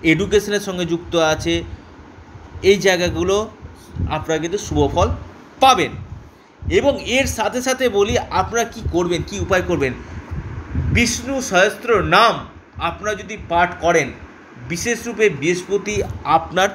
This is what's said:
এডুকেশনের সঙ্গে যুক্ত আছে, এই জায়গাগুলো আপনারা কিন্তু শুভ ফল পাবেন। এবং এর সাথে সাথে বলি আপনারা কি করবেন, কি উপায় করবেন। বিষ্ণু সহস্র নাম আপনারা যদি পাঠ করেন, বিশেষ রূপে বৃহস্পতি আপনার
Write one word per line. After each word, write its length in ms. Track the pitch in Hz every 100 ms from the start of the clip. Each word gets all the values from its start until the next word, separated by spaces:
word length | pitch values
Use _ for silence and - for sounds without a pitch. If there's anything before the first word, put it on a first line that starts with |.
এডুকেশনের 580 | 165 160 196 202 208 202
সঙ্গে 240 | 202 180
যুক্ত 320 | 175 170 - 170
আছে, 460 | 160 156 170 170 170 - - - - - - - - -
এই 140 | 185 202
জায়গাগুলো 720 | 190 180 175 165 175 202 220 - - - - - -
আপনারা 280 | 151 151 160
কিন্তু 200 | 165 202
শুভ 360 | - 147 139
ফল 140 | 165 208 254 - - - -
পাবেন। 300 | 262 226 135 - - - - - _ _ -
এবং 320 | 170 277 233
এর 240 | 185 247 262
সাথে 360 | - 214 240
সাথে 260 | 254 262 254
বলি 300 | 202 208 240
আপনারা 460 | - 175 185 226
কি 160 | 233 226 -
করবেন, 300 | 165 175 170 151
কি 140 | 202
উপায় 220 | 170 185
করবেন। 300 | 180 165 135 113 - - - - - - - - -
বিষ্ণু 460 | - 240 - 254 269
সহস্র 600 | - 185 202 208 233 214
নাম 460 | 156 180 226 160 - - - -
আপনারা 360 | 165 170 202
যদি 220 | 202 214 208 -
পাঠ 320 | 170 175 -
করেন, 300 | 160 165 127 - - - - - -
বিশেষ 380 | 170 240 233 240
রূপে 220 | 208 214
বৃহস্পতি 760 | 147 147 175 180 196 202 208 - -
আপনার 440 | - 160 165 165 196